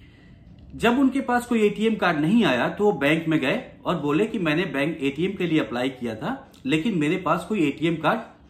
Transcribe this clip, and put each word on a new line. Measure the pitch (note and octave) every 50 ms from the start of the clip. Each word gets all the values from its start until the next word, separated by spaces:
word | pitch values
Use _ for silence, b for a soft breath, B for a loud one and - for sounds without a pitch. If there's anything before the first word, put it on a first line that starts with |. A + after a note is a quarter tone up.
| B B B B B B B B B B B B B - -
जब | C3 - A#3 A#3+ C#4
उनके | C#4 C4 C4+ C#4
पास | - - B3 A#3+ A#3+
कोई | - A#3+ A3
एटीएम | G#3 G#3 - G#3 A3 A3+ G#3+
कार्ड | F3+ G3 F3 E3+ D3
नहीं | D3+ E3 A3 A#3+ G3+
आया, | C#3+ B2+ A#2+ C3+ F3
तो | - - G#3
वो | G#3
बैंक | F3+ C3+ C#3 C#3+ D#3+ E3 D#3+ D#3+
में | D#3 C#3
गए | B2+ C#3 G3 B3 - - - - -
और | D#3 F3+ D#3
बोले | C#3+ D3 D3 E3+ A3
कि, | A3+ - G#3+
"मैंने | F3 D#3 D3+ E3 F#3+
बैंक | D#3+ C3+ C#3 C#3+ E3 D#3 -
एटीएम | C3+ C#3 C3+ D3+ F3 F#3+ G3
के | - F#3
लिए | E3 D#3 D3+
अप्लाई | - - A#2+ B2 B2+ C3+
किया | C3+ - A#2+ A#2 A2
था, | A2+ C#3+ G#3 C4+ - - - - - -
लेकिन | C3 D3+ D#3 - A#3 G3 D#3+
मेरे | D3 D3+ F#3
पास | F3+ - D3+ E3 E3+ - -
कोई | G#3+ G3+ D3+ C#3
एटीएम | C3+ - D3+ E3+ E3+
कार्ड | D3 - E3 A3 A#3 - - - - -